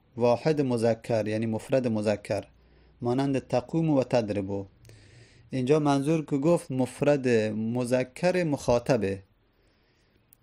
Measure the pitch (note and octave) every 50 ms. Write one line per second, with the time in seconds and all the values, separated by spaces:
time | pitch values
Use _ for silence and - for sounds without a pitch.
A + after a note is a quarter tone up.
0 | _ _ _ A2+ A#2 A#2+ A#2+ - - D#3+ D#3 D3 C#3+ B2+ B2 A2+ A2+ A#2 A2+ A#2
1 | - - A#2 A2 G#2 G#2+ G#2+ A2 A2+ A2+ G#2+ G#2+ - - C#3 C3+ B2 A#2+ A2 A2
2 | G#2 A2 G#2 G2+ - - G#2+ F#2+ - - _ _ _ _ _ _ _ _ _ _
3 | A#2+ C3 C3 C3+ C#3 C#3 C3+ B2+ - - B2+ B2 - - - E3 E3 D#3 D3 C3
4 | B2 - C3+ B2 A2 G2+ F#2+ G2+ G2 G2 G2+ G2+ G2 - _ _ - - - -
5 | - - - - - - _ - - _ - C3 B2+ B2+ D3+ D#3 D3+ C#3+ C#3 C#3
6 | C3+ D3+ E3 D#3+ C#3+ - D3+ C#3 C#3 E3+ F3 E3 - - C3 C3 B2+ - - -
7 | C#3 C#3+ D3 C#3 B2+ B2 A#2+ A2 G#2+ A2 G#2+ A2 A2 A2+ A#2+ B2 B2+ A#2 B2+ B2+
8 | C3 - - - F3 F3+ F3+ F3+ F3 D#3 C#3 - - - A#2+ A#2+ - - C3+ A2+
9 | G2 G2 G2 F#2+ - _ _ _ _ _ _ _ _ _ _ _ _ _ _ _
10 | _ _ _ _ _ _ _ _